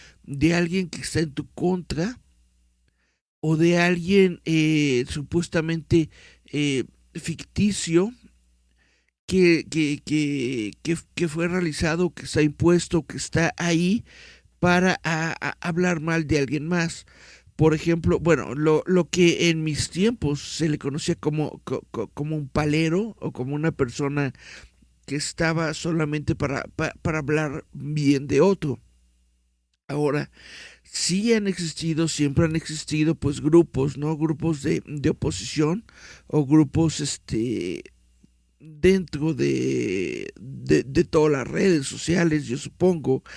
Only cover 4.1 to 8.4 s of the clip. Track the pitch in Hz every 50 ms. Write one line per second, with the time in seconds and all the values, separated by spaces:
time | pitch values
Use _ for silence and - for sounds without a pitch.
4.1 | 196 196 190 185 175 - _ 165 160 160 156 156 156 151 147 143 127 120 127 -
5.1 | - 156 139 - 160 175 165 - - 170 160 160 165 160 143 - 170 165 156 -
6.1 | - - - - _ _ _ _ - 147 147 143 135 127 - - _ _ _ _
7.1 | - 165 - - 151 - - - _ - 196 214 196 - - 165 165 170 190 226
8.1 | 247 - - - _ _